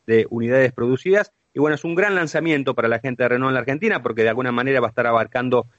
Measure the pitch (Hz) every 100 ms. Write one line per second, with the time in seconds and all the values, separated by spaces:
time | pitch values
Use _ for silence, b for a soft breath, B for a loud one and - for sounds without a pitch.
0 | - 113 107 117 117 131 127 127 120 131
1 | 185 196 202 _ _ - 147 147 165 170
2 | 208 190 160 160 165 147 135 120 113 117
3 | 135 123 123 123 131 131 117 147 214 180
4 | 120 113 110 113 127 120 127 135 117 120
5 | 117 117 110 127 123 123 117